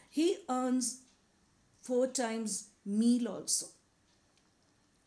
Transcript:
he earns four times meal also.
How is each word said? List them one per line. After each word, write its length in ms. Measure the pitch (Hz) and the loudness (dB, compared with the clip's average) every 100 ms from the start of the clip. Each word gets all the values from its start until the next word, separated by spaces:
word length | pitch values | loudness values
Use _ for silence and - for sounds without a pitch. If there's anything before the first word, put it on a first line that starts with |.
| - | -8
he 280 | - 330 - - | 0 2 0 -2
earns 500 | 254 254 254 247 - - _ _ _ _ _ _ _ | -2 2 2 0 -6 -18 _ _ _ _ _ _ _
four 260 | - 247 262 | -2 0 0
times 600 | 254 233 226 220 - - _ 202 | 0 -4 -4 -4 -6 -10 _ -4
meal 440 | 208 233 240 233 | 2 4 4 0
also. 380 | 180 - - - - _ _ _ _ _ _ _ _ _ _ _ _ | -6 -2 -4 -4 -16 _ _ _ _ _ _ _ _ _ _ _ _